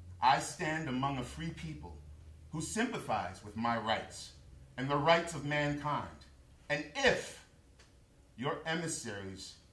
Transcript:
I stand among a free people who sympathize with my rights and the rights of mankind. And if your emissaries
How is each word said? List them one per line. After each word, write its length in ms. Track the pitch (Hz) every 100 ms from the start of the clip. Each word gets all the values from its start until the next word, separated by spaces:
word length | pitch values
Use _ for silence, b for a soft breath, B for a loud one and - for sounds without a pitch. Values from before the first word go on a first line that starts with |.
| - -
I 200 | 123 156
stand 480 | - - 151 165 139
among 300 | 127 139 131
a 40 |
free 280 | - 156 165
people 440 | - 160 147 87 - - - - - -
who 100 | 160
sympathize 840 | 151 214 233 156 123 107 90 -
with 120 | 104 113
my 220 | 117 113
rights 540 | 110 104 - - - - - - - -
and 140 | 135
the 60 | 143
rights 360 | 156 165 -
of 120 | 147
mankind. 640 | 143 147 147 147 147 131 - - - - - - -
And 160 | 143 - -
if 480 | 247 180 - - - - - - - - - - - 107
your 220 | 143 160 160
emissaries 880 | 170 160 - 113 101 95 95 - - -